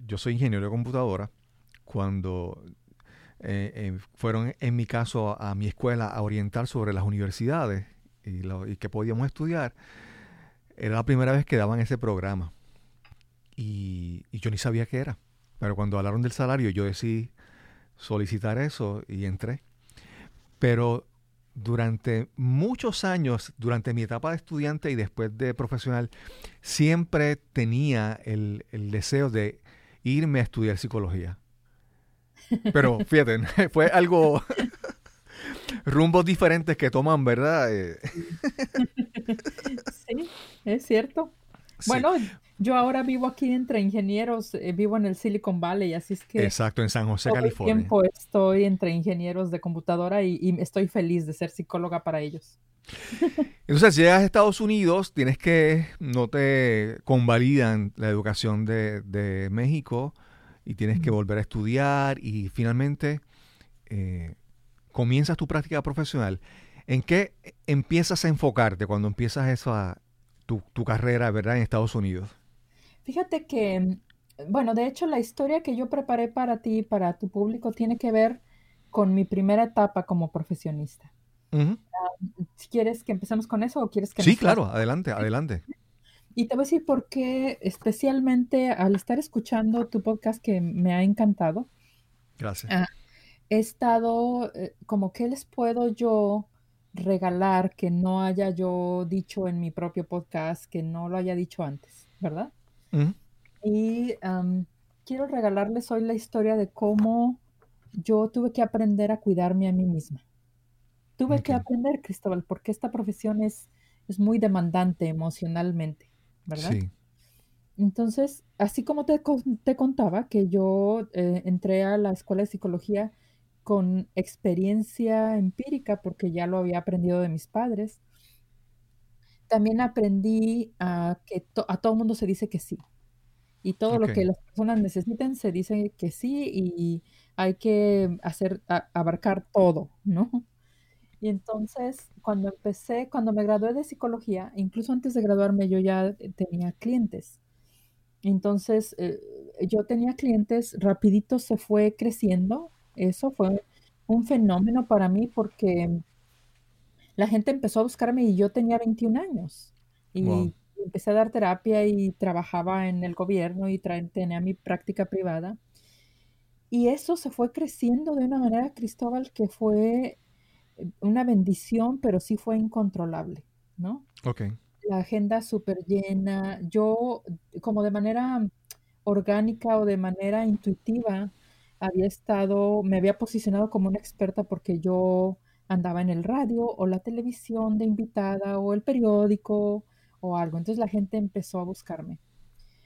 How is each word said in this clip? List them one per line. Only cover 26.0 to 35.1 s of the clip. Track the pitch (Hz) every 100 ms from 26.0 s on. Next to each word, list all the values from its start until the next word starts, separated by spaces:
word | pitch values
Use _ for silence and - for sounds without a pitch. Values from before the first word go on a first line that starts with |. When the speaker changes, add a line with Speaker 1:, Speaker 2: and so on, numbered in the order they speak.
| 120 - - - - -
Speaker 1:
siempre | - - 151 165 170 156 147 147
tenía | _ - 113 120 147 120 107 110
el, | - 107 107 101 -
el | 110 104
deseo | 104 - 139 139
de | 110 104 - _ - _ _
irme | 123 139 156 135
a |
estudiar | 117 - 110 98
psicología. | 117 113 92 92 87 92 _ _ _ _ _ _ _ _ _ _ - 240 214
Pero | 151 131 113
fíjate, | 107 156 123 113
<laughs> | 117 - 185
fue | 160 160
algo, | 180 175 175 156 147 - - 247 - - - -